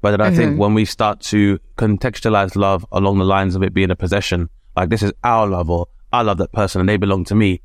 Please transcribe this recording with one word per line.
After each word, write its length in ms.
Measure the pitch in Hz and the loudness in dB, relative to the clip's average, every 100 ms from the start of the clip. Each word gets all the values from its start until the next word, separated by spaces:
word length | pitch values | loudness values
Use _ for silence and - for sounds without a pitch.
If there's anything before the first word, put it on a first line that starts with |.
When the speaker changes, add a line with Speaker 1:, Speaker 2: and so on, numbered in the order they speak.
Speaker 1:
But 100 | 104 | 0
then 80 | 104 | 2
I 120 | 104 | 2
think 200 | 170 107 | 2 2
Speaker 2:
Mm-hmm. 60 | 95 | 2
Speaker 1:
when 140 | 101 | 2
we 100 | 107 | 2
start 380 | 104 - 110 104 | 0 0 -2 -2
to 380 | - 104 101 98 - - | -2 2 2 0 -6 -2
contextualize 800 | 107 101 127 104 113 107 98 98 | 0 0 -2 -2 0 0 0 0
love 280 | 98 95 95 | 0 0 -2
along 280 | 95 98 98 | -2 0 2
the 40 | |
lines 320 | 92 98 95 92 | 2 2 0 -2
of 80 | |
it 100 | 95 | -2
being 160 | 85 95 | 0 0
a 60 | 90 | 0
possession, 540 | 90 98 - 87 85 - _ - | -2 -2 -2 -4 -4 -8 _ -4
like, 140 | 90 | -2
this 120 | 107 | 0
is 120 | 101 - | -2 -2
our 240 | 123 113 104 | 0 2 0
love 220 | 92 82 | -2 -2
or 180 | 85 87 - - | -2 -4 -12 -4
I 120 | 120 | -2
love 160 | 110 92 | 0 -2
that 120 | 90 | -4
person 300 | - 98 120 | -2 -2 0
and 80 | 95 | 0
they 80 | 104 | 0
belong 260 | 98 95 87 | 0 -2 0
to 100 | 104 | 2
me 260 | 104 90 | 2 0